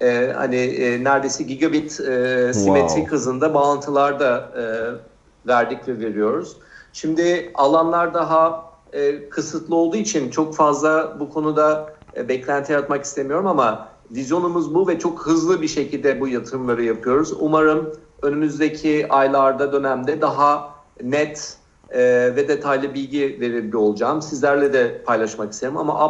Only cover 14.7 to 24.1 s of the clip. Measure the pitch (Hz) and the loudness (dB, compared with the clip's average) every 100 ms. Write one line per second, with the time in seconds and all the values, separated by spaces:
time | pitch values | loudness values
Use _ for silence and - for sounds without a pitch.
14.7 | 165 190 165 175 - 151 165 165 180 156 | 0 2 0 -2 -4 0 0 2 0 0
15.7 | 151 135 139 143 127 135 120 - 131 123 | -2 -4 0 0 0 -2 -4 -6 -6 -2
16.7 | 117 117 110 123 135 156 - 151 156 156 | 0 0 -2 0 2 0 -2 0 4 4
17.7 | 156 160 - - - 143 147 151 143 151 | 2 -2 -10 -18 -6 -2 0 -2 0 -2
18.7 | 151 156 151 - 139 135 139 135 131 143 | 0 0 0 2 2 4 4 4 2 0
19.7 | 139 135 127 127 151 151 131 147 147 - | 0 0 -2 -2 0 0 2 2 2 -4
20.7 | - _ - 123 143 151 - - - _ | -16 _ -12 -4 -2 -2 -4 -14 -18 _
21.7 | _ - 127 123 123 123 123 143 143 143 | _ -6 2 4 4 4 2 0 0 0
22.7 | 135 135 135 135 143 139 - 120 117 107 | 0 -2 -4 -4 -2 -2 -2 -4 -2 -2
23.7 | 117 107 101 120 | 0 2 2 0